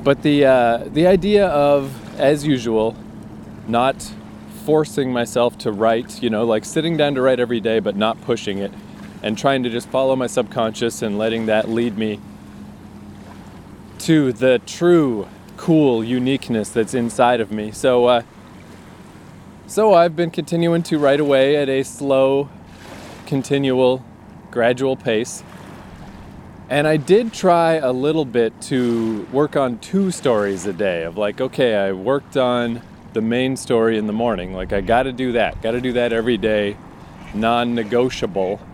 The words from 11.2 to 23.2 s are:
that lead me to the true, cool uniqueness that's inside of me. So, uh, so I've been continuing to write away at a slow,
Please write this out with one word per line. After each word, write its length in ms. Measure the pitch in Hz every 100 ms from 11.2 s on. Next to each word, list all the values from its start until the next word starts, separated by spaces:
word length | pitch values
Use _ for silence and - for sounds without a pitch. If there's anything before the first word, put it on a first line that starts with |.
| 110 113 110
that 240 | 107 104
lead 280 | 113 120 104
me 220 | 110 104 - - - - - - - - - - - - - - - - - -
to 340 | - 160 135
the 260 | 110 127 123 -
true, 600 | - 175 170 143 110 92 - - -
cool 460 | - 160 143 117
uniqueness 680 | 113 127 127 139 - 117 101
that's 240 | 120 110
inside 460 | 127 117 110 123 123
of 120 | 107
me. 200 | 107 107
So, 340 | - 135 123 120
uh, 160 | 120 117 - - - - - - - - - - - - - -
so 260 | - 214
I've 220 | 180 170 156
been 160 | 170
continuing 520 | 170 151 170 170 170
to 160 | 165 156
write 200 | 143 143
away 360 | 147 135 135 147
at 140 | 139
a 140 | 135
slow, 680 | 131 - 139 135 131 139 139 - - - - - - -